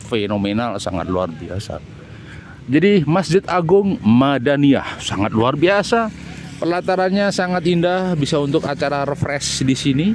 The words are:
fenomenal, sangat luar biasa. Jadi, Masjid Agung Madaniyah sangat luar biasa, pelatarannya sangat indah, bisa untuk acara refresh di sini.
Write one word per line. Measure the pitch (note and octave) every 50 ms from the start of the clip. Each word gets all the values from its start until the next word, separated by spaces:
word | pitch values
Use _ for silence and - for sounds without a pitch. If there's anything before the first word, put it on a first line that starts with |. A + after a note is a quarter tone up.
| -
fenomenal, | - A#2+ A2 G2+ G2+ G#2 G#2 G2 G2+ G#2 A2+ A#2+ A#2 G2 G#2
sangat | - F2+ F#2 E2+ D#2+ D#2+
luar | F#2 F2+ F#2 E2+ D#2+
biasa. | D2+ F2 E2+ F2+ G2 - - - D#2+ - - - - - - - - - - - - - - - - -
Jadi, | - B2+ D#3+ E3+ G3+ G#3 F#3+ C#3+
Masjid | C#3 D#3+ F#3+ F3+ - D#3 G3 -
Agung | - E3+ F3+ E3+ D#3 F#3+ G3+ G3+ G3 D#3+ - F#2
Madaniyah | G#2 A2+ B2 C3+ C#3 C#3 C3+ A#2 C#3 C#3+ C#3 C#3+ C#3+ C3+ G#2 - - - -
sangat | - - - F#2+ G#2 A2
luar | - A2 A2+ B2+ C#3+
biasa, | D3+ E3 F3+ G3+ G3+ G3 - A#3+ A#3 A3+ G#3+ - - - - - - - - - -
pelatarannya | - E3 F3 F3+ F3 F3+ F#3 F#3 F#3 F#3+ F#3+ G3+ G3+ G3+
sangat | F3 - F#3 F3+ F3+ F3+ D3+
indah, | F3 F3 E3+ E3+ F3 F3+ F#3 F#3 F#3 F3+ D3+
bisa | C#3 - D#3+ D3 C#3+
untuk | C#3+ C#3+ D#3 -
acara | C#3+ C#3+ A#2+ D3 C#3+ C#3+ C#3+ C#3
refresh | C#3 C#3+ C#3 D3 C#3+ C#3+ C#3 - - - - C#3
di | C3 C3 C3+
sini. | - C#3+ C3 C#3 E3 G#3